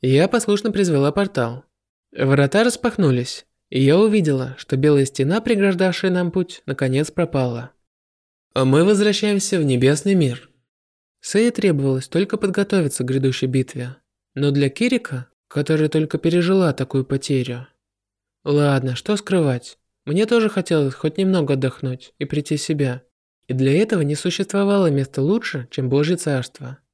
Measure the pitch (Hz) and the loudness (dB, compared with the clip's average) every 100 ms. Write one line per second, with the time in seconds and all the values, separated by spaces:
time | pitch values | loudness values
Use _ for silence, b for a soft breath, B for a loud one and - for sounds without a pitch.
0 | 131 135 185 240 214 202 220 196 190 147 | 2 2 4 0 0 0 0 0 0 2
1 | 139 147 196 165 117 123 - _ _ _ | 2 0 -2 -2 -4 -6 -16 _ _ _
2 | _ - 135 139 139 196 233 233 240 214 | _ -4 0 2 2 2 0 0 -4 0
3 | 170 123 127 - - _ _ 127 135 165 | 2 2 -2 -10 -18 _ _ 0 4 4
4 | 220 214 156 135 127 131 - 131 147 143 | 4 4 2 0 -4 -12 -6 0 4 4
5 | 135 - 135 196 220 220 196 180 190 170 | 2 0 0 0 0 2 2 2 0 0
6 | 190 180 175 180 180 - - 139 135 131 | 0 0 0 -2 -4 -8 -10 -4 0 0
7 | 151 - 170 139 127 117 120 _ _ _ | -2 -2 -2 -2 -2 -4 -12 _ _ _
8 | _ _ _ _ _ - 131 139 175 208 | _ _ _ _ _ -2 2 4 4 4
9 | 208 202 208 202 - 190 147 127 127 143 | 2 0 0 0 0 -2 0 2 2 2
10 | 196 196 143 120 - _ _ _ _ _ | 2 2 2 -2 -14 _ _ _ _ _
11 | _ _ - 196 240 233 202 151 135 131 | _ _ -4 2 2 2 0 2 0 -2
12 | - 165 196 214 196 185 202 196 151 - | -2 -2 -2 -2 -2 -2 0 0 0 -2
13 | 123 135 135 127 131 131 127 - 123 131 | -2 0 0 0 -2 -2 -2 -6 -12 -12
14 | _ _ _ - 143 139 139 139 240 247 | _ _ _ -4 0 2 0 0 0 0
15 | - 127 123 _ _ - 143 156 156 156 | -4 -12 -12 _ _ -6 0 0 2 0
16 | 156 - 170 175 175 190 175 135 131 139 | -2 -2 0 0 2 2 2 0 -2 -2
17 | 131 139 - 139 120 120 127 _ _ _ | -2 -4 -2 -4 -2 -8 -14 _ _ _
18 | _ _ _ _ - 147 143 139 131 123 | _ _ _ _ -2 2 2 2 -2 -6
19 | - 208 202 190 151 123 - - _ _ | -4 -4 0 0 0 -2 -6 -20 _ _
20 | - 156 214 240 220 208 175 160 139 131 | -4 -2 2 2 2 -2 0 0 0 -2
21 | 156 156 190 185 143 139 131 - 135 127 | -6 -2 0 0 0 0 -2 -4 -8 -8
22 | - _ 139 151 143 151 - 151 139 127 | -14 _ -6 -4 -4 -6 -4 -2 -2 -4
23 | _ _ _ _ _ 131 135 147 220 214 | _ _ _ _ _ 0 2 2 2 0
24 | 143 147 180 - 196 196 202 202 180 139 | 0 -2 -4 -4 -4 0 2 2 2 0
25 | 135 - 139 214 - 147 123 - 131 135 | -2 -2 0 0 -2 -10 -8 -6 -2 0
26 | 151 175 - 139 123 - 131 135 _ | 0 -2 -2 -4 -4 -12 -18 -18 _